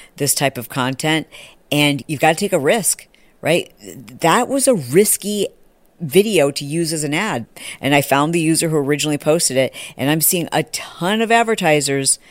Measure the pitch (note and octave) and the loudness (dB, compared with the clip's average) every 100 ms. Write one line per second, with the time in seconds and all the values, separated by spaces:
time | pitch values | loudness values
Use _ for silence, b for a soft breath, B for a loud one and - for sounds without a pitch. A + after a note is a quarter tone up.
0 | B - C#3+ - C#3 C3+ A#2 C#3 B2+ C3+ | B -6 -2 0 0 -2 -8 -4 -2 -2
1 | D#3 D#3 - B B B _ D3 D3 C#3+ | -2 -2 -4 B B B _ 2 2 0
2 | - D3 D#3+ E3 G3+ F3 C#3 A3+ F3 - | -4 0 2 2 0 0 2 2 0 -4
3 | - b b _ C#3 E3 - _ G2+ E2 | -10 b b _ -2 -2 -2 _ -20 -18
4 | G#2 B2 D#3+ G3 A#3+ C4+ C4 A3 A#2+ D3+ | -18 -2 2 2 2 0 2 0 2 2
5 | G#3+ - G3 G#3 - - _ _ _ _ | 2 0 -2 -4 -4 -8 _ _ _ _
6 | E3 D#3+ G#3+ F#3 C#3+ C#3 C#3+ D#3+ D#3+ D#3+ | 2 2 4 2 2 0 -6 -4 -2 -4
7 | D3 D3+ G#3+ C3+ A2+ - B B C#3 C#3+ | -2 -2 -2 -4 -6 -16 B B 2 2
8 | C#3+ C#3+ D3+ E3+ D#3+ D#3 D#3+ D#3 C#3 D3 | 4 2 2 2 2 0 0 0 0 0
9 | D3 D3 D3+ E3 - C3 C3 B B - | 0 -2 0 0 2 0 0 B B -4
10 | C3+ D#3+ D3+ F3+ D#3 D#3 - - - - | -2 0 0 -2 -2 -2 -2 -8 -12 -6
11 | F3 A3 A3 A#3 A3+ A3 F3 D3+ C#3 C#3 | -2 0 2 2 2 0 2 2 2 -2
12 | C3+ - B | -2 -4 B